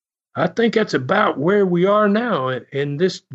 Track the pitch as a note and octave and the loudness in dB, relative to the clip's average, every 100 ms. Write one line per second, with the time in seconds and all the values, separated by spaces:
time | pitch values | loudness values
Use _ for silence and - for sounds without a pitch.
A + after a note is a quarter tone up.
0 | _ _ _ - D#3+ - A3+ A3 G#3 E3 | _ _ _ -4 -4 0 0 2 0 -2
1 | C3 G3 G#3 D3 D#3+ G#3 F#3+ F3 F#3 G#3 | 0 0 0 0 0 2 2 2 2 4
2 | G#3 G3+ A#3+ E3 C3 B2+ - C#3 C#3+ C#3+ | 2 2 0 -2 -4 -6 -6 -6 -4 -2
3 | F#3 - - | -2 -2 -14